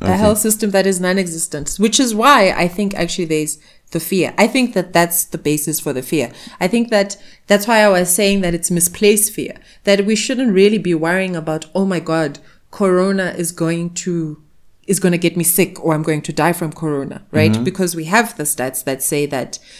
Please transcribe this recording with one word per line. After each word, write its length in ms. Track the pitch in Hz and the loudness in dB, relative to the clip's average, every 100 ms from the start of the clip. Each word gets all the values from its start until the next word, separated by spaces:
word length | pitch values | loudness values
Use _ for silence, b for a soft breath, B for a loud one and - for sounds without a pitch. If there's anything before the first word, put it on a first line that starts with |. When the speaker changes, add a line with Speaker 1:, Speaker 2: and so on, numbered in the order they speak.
Speaker 1:
Okay. 100 | 190 | -2
Speaker 2:
A 40 | 185 | 2
health 220 | 214 214 | 4 2
system 320 | 214 214 214 | 0 0 0
that 160 | 196 196 | 2 2
is 120 | 180 | 0
non-existent, 760 | 180 190 180 160 - 147 143 - | 0 0 -2 -4 -8 -6 -8 0
which 220 | 220 220 | 2 2
is 140 | 254 | 2
why 360 | 214 262 269 190 - | 2 4 6 6 2
I 100 | 175 | -2
think 280 | 175 202 | 0 -4
actually 320 | 196 175 - 165 | -2 -6 -4 -2
there's 320 | 156 151 - b b b | -2 -4 -8 b b b
the 100 | 165 | -8
fear. 320 | 165 190 135 - | -2 0 0 2
I 80 | 226 | 2
think 260 | 254 247 | 2 0
that 180 | 190 180 | -2 0
that's 320 | 170 170 - | 2 2 0
the 120 | - 170 | -4 -4
basis 400 | 147 151 160 147 | -2 -2 -2 -4
for 120 | 156 | -4
the 80 | 127 | -6
fear. 300 | 127 160 120 B B B | -2 -2 -2 B B B
I 80 | 180 | -2
think 220 | 233 233 | 0 2
that 260 | 208 202 - b b - | 0 0 -6 b b 2
that's 180 | 208 220 | 2 4
why 140 | 220 | 4
I 80 | 214 | 6
was 200 | 185 180 | 4 2
saying 260 | - 196 196 | 2 2 2
that 140 | 175 | 0
it's 160 | 170 - | -2 -2
misplaced 640 | 175 175 - 208 208 - | 0 0 2 4 4 0
fear, 220 | - - - b b | -4 -10 -10 b b
that 220 | - 202 196 | 0 2 2
we 100 | 214 | -2
shouldn't 380 | - 254 254 | -2 -2 2
really 240 | 185 202 214 | 4 4 2
be 160 | 175 | 0
worrying 420 | 160 160 185 185 175 | -2 0 -2 -2 -4
about, 300 | 160 156 - | -4 -6 -4
"Oh 100 | 185 | -4
my 160 | 196 175 | -2 -2
God, 380 | 165 160 151 139 b b _ | -2 -2 -2 -6 b b _
corona 640 | - 196 180 190 196 180 - | -2 2 2 2 0 -4 -4
is 140 | 170 | -6
going 380 | - 165 170 170 | -4 -2 -2 -4
to, 460 | 175 185 170 160 151 _ _ - _ - | -8 -6 -6 -6 -10 _ _ -20 _ -4
is 140 | 190 | 0
gonna 180 | 185 175 | 2 2
get 180 | 170 170 | 0 0
me 80 | |
sick, 400 | 165 - 180 - | -2 2 0 0
or 80 | 165 | -2
I'm 100 | 156 | -2
going 180 | 160 151 | 0 -4
to 100 | 156 | -4
die 200 | 151 156 | 0 0
from 180 | 170 160 | 0 -4
corona," 540 | - 156 143 143 - - | -6 -6 -4 -6 -12 -4
right? 180 | 151 107 | 2 2
Speaker 1:
Mm-hmm. 120 | 110 | 2
Speaker 2:
Because 300 | 131 180 180 165 | -2 -2 -4 -4
we 80 | |
have 320 | 156 214 214 - | 0 0 0 -4
the 80 | |
stats 380 | 147 - 127 - | -6 -4 -4 -6
that 180 | - 135 | -6 -4
say 240 | - 147 143 | -2 -2 -2
that 320 | 139 - - B B | -4 -8 -12 B B